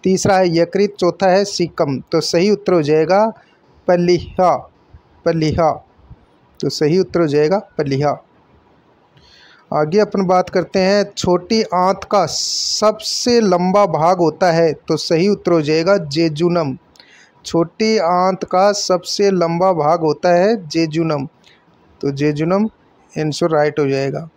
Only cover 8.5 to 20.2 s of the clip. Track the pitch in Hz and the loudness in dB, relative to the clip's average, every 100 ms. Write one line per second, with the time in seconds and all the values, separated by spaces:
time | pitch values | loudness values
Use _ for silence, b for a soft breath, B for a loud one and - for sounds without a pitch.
8.5 | _ _ _ _ _ _ _ b b b | _ _ _ _ _ _ _ b b b
9.5 | b b 147 151 196 208 196 185 185 180 | b b -4 0 0 0 -2 0 0 0
10.5 | 190 165 190 185 202 202 - - 175 180 | -4 -2 -2 0 0 -2 -4 -2 -2 0
11.5 | 220 214 180 180 196 - 208 165 - - | -2 0 0 0 -2 -2 0 0 -4 -6
12.5 | - - - 208 214 - - - 240 214 | -6 -6 0 0 0 -8 -6 0 2 2
13.5 | 180 185 196 202 160 160 185 165 - 185 | 0 2 2 2 2 0 2 0 2 0
14.5 | 165 165 147 - 156 - 160 196 202 185 | 4 2 0 -4 -4 0 2 2 0 0
15.5 | 170 147 156 165 202 156 139 165 147 175 | 0 2 0 2 0 -2 -2 -2 0 0
16.5 | 175 151 131 _ _ b b b b - | 0 -2 -6 _ _ b b b b -4
17.5 | 165 170 _ 220 220 165 180 185 190 - | -2 -2 _ 0 0 2 2 0 -2 -2
18.5 | 185 196 202 - 180 170 - 202 185 165 | 2 2 0 -2 -2 -2 -2 0 2 0
19.5 | 170 185 175 147 170 160 208 | 0 0 2 0 0 0 0